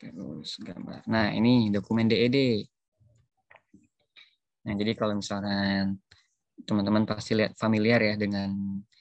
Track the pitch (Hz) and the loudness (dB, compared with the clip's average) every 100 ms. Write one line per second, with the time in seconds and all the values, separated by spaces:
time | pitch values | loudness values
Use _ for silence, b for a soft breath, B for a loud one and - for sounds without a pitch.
0 | - - - 76 76 - - 90 - - | -18 -14 -12 -12 -12 -14 -14 -12 -12 -12
1 | - 110 104 104 113 123 110 101 95 110 | -2 0 0 2 4 4 4 0 0 0
2 | 113 107 120 135 131 110 - _ _ _ | 2 4 4 4 2 0 -4 _ _ _
3 | _ _ _ _ _ - _ - _ _ | _ _ _ _ _ -20 _ -20 _ _
4 | _ - B B _ _ 113 104 107 113 | _ -20 B B _ _ -8 -2 -2 0
5 | 110 104 95 101 101 101 98 98 98 98 | -2 -2 -4 -6 -2 -2 0 0 0 -4
6 | _ b b _ _ - - 107 98 107 | _ b b _ _ -18 -2 0 2 2
7 | 107 104 - 110 104 - 110 110 107 117 | 0 -4 -2 0 0 0 0 2 4 4
8 | 107 107 104 101 98 101 98 98 101 b | 2 0 -2 -2 -4 -4 -4 -6 -10 b